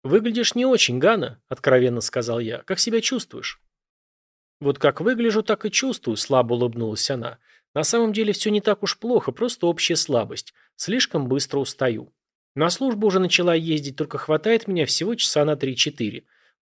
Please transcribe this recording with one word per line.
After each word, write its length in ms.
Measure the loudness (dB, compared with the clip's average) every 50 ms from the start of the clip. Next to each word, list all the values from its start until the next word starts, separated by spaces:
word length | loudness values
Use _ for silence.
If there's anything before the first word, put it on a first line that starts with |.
| 0
«Выглядишь 500 | 4 2 4 4 2 -2 0 -2 0 0
не 120 | 0 2
очень, 340 | 2 4 4 2 2 2 4
Гана», 420 | 4 4 4 2 -2 -6 -10 _ _
откровенно 520 | _ -12 -2 4 4 6 6 6 4 0 -2
сказал 400 | -4 -4 -4 -4 -4 -2 -4 -4
я. 200 | -4 -6 -8 -10
«Как 200 | -6 -6 -2 -2
себя 220 | 0 0 0 0
чувствуешь?» 580 | 0 0 -4 -4 -6 _ -12 -12 -12 -12 -14 _ _ _ _ _ _ _ _ _ _ _ _ _ _ _ _ _ _ _ _ _
«Вот 160 | -2 -2 0
как 240 | 4 2 2 2 2
выгляжу, 400 | 0 0 0 2 0 2 2 0
так 240 | 0 0 -2 -2 -2
и 60 | -2
чувствую», 440 | -2 -2 -2 -2 -4 -4 -4 -4 -4
слабо 380 | -4 -2 2 2 2 4 2 0
улыбнулась 560 | 0 0 -2 -2 -4 -6 -4 -4 -4 -4 -4
она. 300 | -4 -6 -6 -10 -12 _ _ _ _ _ _ _ _
«На 100 | -2 -2
самом 300 | 0 2 2 2 2 0
деле 200 | 0 0 0 -2
всё 180 | 0 0 0
не 100 | 0 2
так 220 | 2 2 0 0 -2
уж 160 | -6 -6 _
плохо, 320 | -2 0 0 2 2 0
просто 340 | -4 -2 -4 -4 -2 0 0
общая 300 | 0 0 0 -2 -2 0
слабость. 580 | -2 0 0 0 0 0 -2 -8 -14 -14 -16 _ _ _ _ _
Слишком 520 | -10 -4 -2 0 0 0 0 -2 -4 0
быстро 300 | 0 0 -2 -2 -2 -2
устаю. 560 | -4 -4 -4 -4 -2 -2 -2 -2 -4 -8 _ _ _ _ _ _ _ _ _ _
На 140 | 0 0 0
службу 380 | 0 0 -2 -2 0 2 0
уже 120 | 2 2 2
начала 360 | 2 2 2 2 4 4 2
ездить, 400 | 2 2 0 -2 -2 -2 -8 -6
только 240 | -6 -6 -6 -6 -8
хватает 480 | -2 0 0 0 2 2 2 2 0
меня 180 | -2 0 0 0
всего 300 | 0 0 -2 -2 -4 -2
часа 280 | -2 -2 0 2 2 2
на 120 | 2 2
три-четыре. 680 | 0 -2 -4 0 0 -2 -2 0 -4 -6 -6 -6 -8 _ _ _ _ _ _ _ _